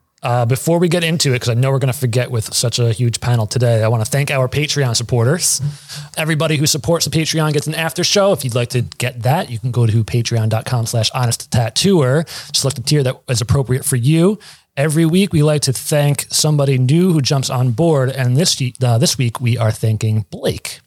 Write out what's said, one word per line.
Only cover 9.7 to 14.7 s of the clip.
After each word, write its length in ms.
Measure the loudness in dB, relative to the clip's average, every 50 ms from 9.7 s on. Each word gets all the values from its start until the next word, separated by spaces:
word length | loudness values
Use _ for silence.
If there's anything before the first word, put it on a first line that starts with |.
| 0 2 2
to 180 | 2 2 2 0
patreon 460 | 0 -2 -2 -2 -2 -2 -2 0 0
dot 160 | -2 -2 -2
com 220 | -2 -2 -2 -2 -2
slash 240 | -2 -2 -2 -2 -2
honest 380 | -2 -2 -2 -2 -4 -6 -4
tattooer. 760 | -2 -2 0 0 -2 0 2 2 4 4 4 2 2 0 -2 -4 -8 -16 -10 -6 -4
Select 220 | -2 -2 -2 -4 -4
the 40 |
tier 220 | -2 0 2 2 2
that 180 | 0 -2 -6 _ -4
is 100 | -2 -2
appropriate 460 | 0 0 0 0 0 0 -2 -2 -2
for 120 | -2 -2 0
you. 420 | 2 2 4 4 4 2 2 0 -6 -16 -20 -20 _ _